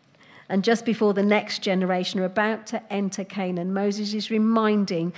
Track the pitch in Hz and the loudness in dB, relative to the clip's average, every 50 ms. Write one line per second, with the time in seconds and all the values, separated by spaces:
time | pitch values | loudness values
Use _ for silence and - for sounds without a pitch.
0 | _ _ _ _ - - - - - - 190 196 180 226 233 220 - 233 208 - | _ _ _ _ -20 -20 -20 -16 -6 -2 0 2 4 2 2 2 2 -2 0 2
1 | 220 208 190 202 196 202 202 208 208 - - - - 202 185 190 185 180 185 180 | 2 2 4 4 4 4 4 2 2 -2 -8 -6 -2 0 0 2 2 0 0 0
2 | 185 - - 190 185 180 190 220 208 220 220 220 - - 240 - - - 202 202 | -2 -2 -2 -2 -2 0 0 0 0 0 0 -4 -6 -8 -8 -8 -8 -6 -4 -4
3 | 202 185 - 202 190 - - 202 190 180 180 175 175 185 196 196 202 202 202 214 | -4 -4 -4 -6 -10 -8 -6 -6 -4 -4 -2 -2 -2 -2 -2 0 0 0 -2 -2
4 | 208 208 214 214 196 - 226 214 220 226 226 220 220 214 208 208 196 - 190 165 | -4 -4 -4 -4 -4 -2 0 2 2 4 4 4 4 4 4 2 2 0 0 -2
5 | 170 175 170 | -2 -2 -4